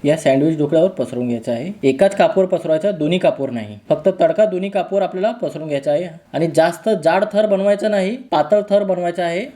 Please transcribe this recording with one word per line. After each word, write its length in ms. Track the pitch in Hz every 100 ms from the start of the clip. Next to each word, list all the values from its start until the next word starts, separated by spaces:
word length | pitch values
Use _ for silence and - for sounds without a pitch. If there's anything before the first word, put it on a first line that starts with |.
या 140 | 143 156
सँडविच 400 | 143 135 151 156
ढोकळ्यावर 320 | 147 165 185
पसरवून 380 | 185 120 123 123
घ्यायचं 240 | 120 120
आहे. 360 | 117 160 208 139
एकाच 280 | 135 196 196
कापवर 300 | 170 196 185
पसरवायचा, 460 | 170 160 156 202
दोन्ही 280 | 175 151 180
कापवर 300 | 175 139 135
नाही. 300 | 120 107 104 -
फक्त 200 | 151 190 185
तडका 240 | - - -
दोन्ही 240 | 180 196
कापवर 320 | 196 170 196
आपल्याला 300 | 185 185 214
पसरवून 360 | 240 202 151 156
घ्यायचा 240 | 143 151
आहे. 160 | 147 180 160 _
आणि 160 | - 160 151
जास्त 340 | 165 165 220 202
जाड 220 | 156 180 208
थर 120 | 202 214
बनवायचा 420 | 190 196 202 214
नाही, 300 | 202 190 254
पातळ 440 | - 151 - 208 202
थर 140 | 202
बनवायचा 400 | 196 180 175 175
आहे. 220 | 170 170 269